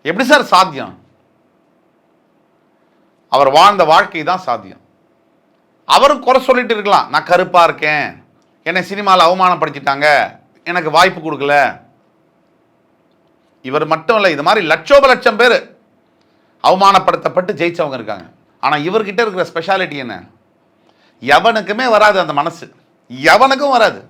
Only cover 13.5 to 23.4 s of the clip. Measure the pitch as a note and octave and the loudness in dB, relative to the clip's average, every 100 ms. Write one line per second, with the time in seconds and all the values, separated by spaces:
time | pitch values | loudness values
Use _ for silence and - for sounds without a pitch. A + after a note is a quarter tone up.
13.5 | _ B2+ D3 D3+ D#3+ - A3 F#3+ C#3+ D#3+ | _ -6 -4 -2 -4 0 0 0 0 0
14.5 | G#3+ D#3+ E3 - C#4 C4+ B3 B3 G#3+ B3 | 0 0 -2 4 4 4 2 0 0 2
15.5 | G3+ - _ _ _ _ _ _ _ _ | 0 -4 _ _ _ _ _ _ _ _
16.5 | _ C#3 F#3 G3 G3 F3+ E3 D#3+ F3+ F3+ | _ -2 2 4 2 0 -2 -4 -4 -4
17.5 | D#3+ E3+ E3+ D3+ B2+ G#2+ G2 E2+ _ _ | -4 -4 -4 -6 -6 -10 -12 -16 _ _
18.5 | _ C#3 D3 D#3 G#3+ G3+ G3+ A3+ F#3 D#3+ | _ -2 -2 -2 -4 -4 -4 -4 -4 -6
19.5 | E3 F3+ F#3+ F3+ C#3+ B2 F#2+ F2+ _ _ | -6 -4 -4 -4 -8 -12 -14 -18 _ _
20.5 | _ _ _ _ _ _ _ A#2+ D3 G3+ | _ _ _ _ _ _ _ 0 2 2
21.5 | A3+ F3+ G#3+ B3+ G#3+ G#3+ F#3+ E3 C#3+ D#3+ | -2 -4 -4 0 2 2 2 -2 -4 -6
22.5 | E3 - _ _ _ _ B2+ D3+ G3 | -8 -20 _ _ _ _ -2 2 4